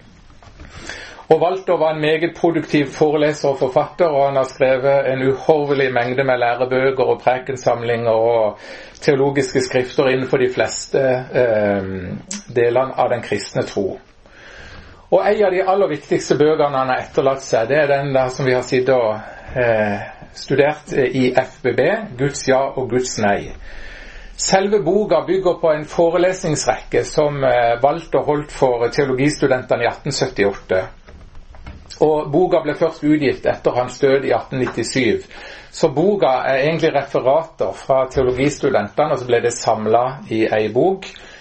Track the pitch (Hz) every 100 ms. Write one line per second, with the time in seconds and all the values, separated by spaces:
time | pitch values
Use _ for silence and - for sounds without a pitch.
0 | - - - - - - - - - -
1 | - - - 156 165 190 190 165 160 156
2 | 151 156 170 - 175 165 151 151 135 -
3 | 156 151 151 147 143 135 135 151 143 -
4 | 175 143 139 135 127 - 131 131 139 139
5 | 131 131 131 135 - 156 143 139 135 123
6 | 123 127 135 123 120 120 127 131 135 131
7 | 120 120 - 127 127 127 - 117 117 117
8 | 117 110 117 117 107 - - - - -
9 | - 135 139 139 135 135 - 127 123 -
10 | 135 131 131 139 123 123 107 - - 139
11 | 135 127 135 147 123 110 104 101 95 95
12 | 92 104 - - - 120 117 120 131 -
13 | 123 120 - 104 - - - - 98 -
14 | - - - - - - - - - -
15 | - 180 196 214 196 185 190 196 185 147
16 | - - - 131 151 156 147 135 131 120
17 | - - 135 135 - 120 113 147 143 139
18 | 143 131 127 127 131 127 123 127 127 127
19 | 113 107 - - - 127 120 110 104 101
20 | - - - - - 131 143 151 - -
21 | 123 131 127 131 131 - 123 117 143 220
22 | 208 123 139 - - 127 135 - 127 123
23 | - - 104 98 - - - - - -
24 | - - - - - 190 202 208 160 202
25 | 190 160 139 190 180 160 165 151 151 -
26 | 170 175 185 - 170 147 - - - 120
27 | 120 - 147 143 131 123 117 117 139 160
28 | - 139 135 147 147 - 131 120 120 -
29 | 139 127 143 147 151 127 127 120 117 -
30 | 147 - - - 101 101 - 92 92 -
31 | - - - - - - - - - -
32 | 151 151 151 147 175 175 147 147 160 -
33 | 147 151 135 - 120 120 - 120 127 -
34 | 139 139 131 120 - 135 120 - 113 131
35 | 113 95 - - - - - - 160 135
36 | 185 202 156 123 127 135 143 165 160 143
37 | - 147 120 151 160 - 107 - - 135
38 | 127 143 123 127 143 - 139 110 104 -
39 | 151 131 123 117 120 - 123 113 107 117
40 | 127 143 101 110 113 110 110 113 175 190
41 | - - - -